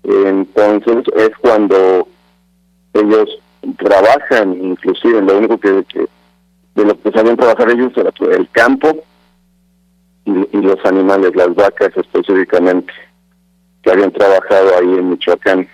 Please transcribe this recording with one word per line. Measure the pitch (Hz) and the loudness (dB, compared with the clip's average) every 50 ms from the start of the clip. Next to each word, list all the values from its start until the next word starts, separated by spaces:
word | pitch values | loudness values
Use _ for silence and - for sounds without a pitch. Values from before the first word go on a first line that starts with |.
Entonces | - 101 101 98 98 98 95 95 95 - _ 110 104 104 107 104 104 117 117 117 123 - - | -2 0 0 0 0 0 -2 -4 -6 -4 _ 0 2 2 0 0 0 -2 -2 -2 -2 -2 -2
es | - 110 110 - | 0 0 0 -2
cuando | - - - 110 107 104 98 95 95 95 92 95 92 - - _ _ _ _ _ _ _ _ _ _ _ _ _ _ _ _ - | 0 0 0 2 2 2 2 2 2 2 2 2 0 -2 -4 _ _ _ _ _ _ _ _ _ _ _ _ _ _ _ _ -2
ellos | 104 107 104 107 107 107 - - - _ _ _ _ - - - | -2 0 2 2 0 0 -2 -6 -18 _ _ _ _ -14 -14 -12
trabajan, | - - 101 101 95 98 110 131 147 - - 135 117 104 95 92 | -6 -2 0 2 2 4 2 0 0 -2 -2 -2 0 0 -2 -4
inclusive, | 90 92 92 92 - - 92 90 - - 113 117 110 | -6 -6 -8 -8 -6 -4 -6 -6 -2 0 0 0 2
lo | 98 95 98 | 2 2 2
único | 101 113 104 113 110 | 2 0 0 -2 -2
que, | - 101 95 98 90 | 0 0 0 0 -4
que | _ - 82 82 - _ _ _ _ _ _ _ _ _ _ _ _ _ | _ -8 -8 -8 -8 _ _ _ _ _ _ _ _ _ _ _ _ _
de | 101 104 | 0 0
lo | 104 104 - | 0 0 -2
que | - 107 | -4 -4
sabían | - 113 110 117 120 | 0 0 2 2 2
trabajar | 117 123 120 110 107 120 113 | 2 2 0 2 2 2 0
ellos | 120 120 127 123 - | 0 0 -2 -2 -2
era | 123 98 - - - 95 90 90 | -4 -4 -4 -4 -4 -2 -2 0
el | 90 - - | -2 -2 -2
campo | - 120 117 123 135 135 151 156 156 156 - _ _ _ _ _ _ _ _ _ _ _ _ _ _ _ _ _ _ _ _ _ _ _ _ | 0 0 2 2 0 0 0 -2 -2 -2 -10 _ _ _ _ _ _ _ _ _ _ _ _ _ _ _ _ _ _ _ _ _ _ _ _
y, | - | -4
y | 98 90 101 - - 101 101 | -4 -4 -4 -4 -4 -2 0
los | 95 98 - - | 0 -2 0 0
animales, | 101 92 95 95 95 98 98 95 90 85 | -2 0 0 0 2 2 2 0 0 0
las | 92 90 87 85 | 0 0 0 2
vacas | 101 101 98 - - 101 92 - | 0 0 0 0 -2 -4 -2 -2
específicamente, | 92 87 _ - 87 87 - 95 95 92 - - 90 87 92 90 92 90 - - - - _ _ _ _ _ _ _ _ _ _ _ _ _ _ _ _ | -6 -8 _ -4 -4 -2 0 -2 -2 0 0 0 0 2 0 0 -2 -4 -8 -20 -20 -20 _ _ _ _ _ _ _ _ _ _ _ _ _ _ _ _
que | - | 0
habían | 95 95 101 92 | 2 2 0 0
trabajado | - - 104 98 98 92 90 - 104 95 95 98 92 90 | 0 0 2 2 2 2 2 0 2 2 4 4 2 2
ahí | 90 90 92 | 2 0 0
en | 92 90 92 | -2 -2 -4
Michoacán. | 87 85 - - 87 - - 101 95 92 95 - | -4 -4 -2 -4 -4 -2 0 -2 -2 -2 -4 -6